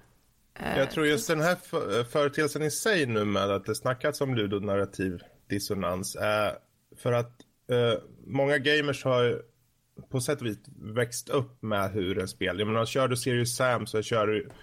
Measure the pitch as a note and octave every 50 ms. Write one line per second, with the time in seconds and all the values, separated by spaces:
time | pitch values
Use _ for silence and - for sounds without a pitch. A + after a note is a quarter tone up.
0 | - _ _ _ _ _ _ _ _ _ _ - - - - - C3+ - D#3 D#3+
1 | D#3 D3 D3+ - - - E3 D#3 D#3 F3 F3+ F3 - - E3+ D#3+ - G2 G2 A#2
2 | B2 A#2+ - D3+ C#3+ C#3+ C#3+ D#3 D3+ C#3+ - D3 D#3 D3+ - - - A3+ G#3 F3
3 | C#3 A#2+ A2+ G#2+ G#2 G#2 G2+ G2 G2 G2+ G2 F#2+ - - G#2+ - - B2+ B2+ -
4 | - D3+ C#3+ - C#3+ C3+ B2+ A2+ G#2 G2 G2+ G2 G2+ G2+ G2 G2+ G2 G2 - -
5 | F#2+ F#2+ F2 F2 - - - _ _ - G2 G2+ - - G2+ F#2+ F2+ E2+ F#2 F#2
6 | F#2+ - - - G#2+ G#2+ G#2+ G#2+ G#2 F#2 - - - _ _ _ _ _ - -
7 | - B2+ A#2+ A#2+ A#2+ B2 - - - _ _ _ _ - B2 A#2+ A#2+ A#2 A2 -
8 | - - - - - - A2+ C#3 C#3 C#3+ D3 C#3+ C3 D3 D3+ D3+ D3 D3 C3 -
9 | - C3+ B2+ B2 B2 A#2+ - - - - _ _ _ _ _ _ _ _ _ -
10 | - - - B2+ A#2+ - D3 - A#2+ A2 G2+ - - - - - - G#2+ G#2+ B2
11 | A#2+ A#2+ - - - - - C#3 B2 - - _ - A2 G#2+ G2+ F#2+ F#2+ F#2+ G#2+
12 | F2+ F#2 F#2+ F#2+ F#2 F#2+ - - F#2 F2+ F2 G2 G#2+ G#2+ A2 A2+ A2+ - - C3+
13 | C3 B2 B2+ A#2+ - C3+ B2 A#2+ A#2+ A#2+ A#2+ - C3 B2+ A#2+ A2 G#2+ - - A2
14 | G#2 - A#2 A2 G#2 G#2 G#2+ G#2 - - - -